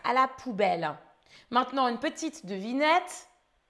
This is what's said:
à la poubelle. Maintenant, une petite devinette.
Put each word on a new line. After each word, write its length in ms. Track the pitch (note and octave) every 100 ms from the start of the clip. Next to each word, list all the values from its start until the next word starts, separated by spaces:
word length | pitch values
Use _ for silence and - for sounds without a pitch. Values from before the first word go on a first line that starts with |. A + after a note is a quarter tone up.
à 100 | A#3
la 140 | B3+ C4
poubelle. 680 | C4 B3+ G3 G3 F3 D#3+ C#3+ - _ _ - _
Maintenant, 380 | A#3+ B3+ C4+ B3+
une 100 | A#3
petite 480 | D4 - D#4+ - F3+
devinette. 840 | F#3+ G#3+ C4 D4+ E4+ F4+ - - _ _ _ _